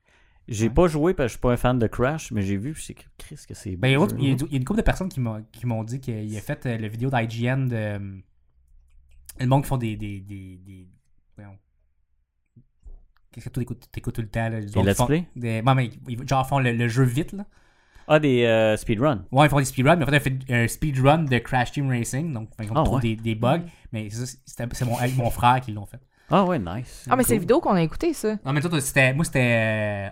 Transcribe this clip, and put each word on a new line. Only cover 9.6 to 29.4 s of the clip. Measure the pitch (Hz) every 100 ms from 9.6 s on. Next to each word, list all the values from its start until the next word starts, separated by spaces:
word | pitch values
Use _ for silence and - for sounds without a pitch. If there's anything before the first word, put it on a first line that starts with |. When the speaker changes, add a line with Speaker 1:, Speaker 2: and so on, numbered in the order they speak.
Speaker 2:
qui | 139
font | 131
des... | 113 107
des, | 104 98
des, | 98 101 95 90 95 92 92 _ _ _ _ -
voyons. | 101 98 _ _ _ _ _ _ _ _ _ _ _ _ - - - _ _
Qu'est-ce | 120 -
que |
toi, | -
t'écoutes, | 117 - -
t'écoutes | - - 120
tout |
le | 107
temps, | 117 113
là, | 113
les | 104
Speaker 1:
Des | 107
Speaker 2:
autres | 98
Speaker 1:
let's | 98
Speaker 2:
font | 123
Speaker 1:
play ? | 156 170 -
Speaker 2:
des... | 117 113
Non, | 123 131
mais | 113 - -
ils, | 117 -
genre, | 135 127
font | 139
le, | 123
le | 117 120
jeu | 117
vite, | 127 123 -
là. | 196 202 _ _ _ _ - -
Speaker 1:
Ah, | 156
des, | 147 123
euh, | 120 113 110 107
speedruns. | - 107 151 110 -
Speaker 2:
Ouais, | 127 156
ils |
font | 139
des |
speedruns, | 131 - 127
mais | 175
en | 139
fait, | 143
ils | 139 131
ont | 131
fait | 120
un | 117
speedrun | - 156 131 135 165
de | 147 123
Crash | - 127 117
Team | - 139
Racing, | 120 113 131 170
donc, | 120 107 -
ils | 107
ont | 127
Speaker 1:
Ah, |
Speaker 2:
trouvé | 147 - 117
Speaker 1:
ouais. | 110
Speaker 2:
des, |
des | 113 110
bugs, | 120 165
Speaker 3:
Ouais. | 170 - -
Speaker 2:
mais | 113 107
ça, | 110 127
c'est, | -
c'était, | - - 123
c'est | -
mon, | 120 113
avec | 123 131
mon | 117
frère | - 120 127
qui | 127
l'ont | 107 101
fait. | - _ _ -
Speaker 1:
Ah | 170
ouais, | 180 165
nice. | 85 101 127 - -
Speaker 3:
Ah, |
mais | 254
c'est | 240
Speaker 1:
Cool. | 220
Speaker 3:
la |
vidéo | 170 339
qu'on | 302
a | 190
écoutée, | 160 - 339
ça. | 294 214 214
Speaker 2:
Non, | 131
mais | 143
toi, | 170 160
c'était, | 131 143 131
moi, | 139
c'était, | 165 139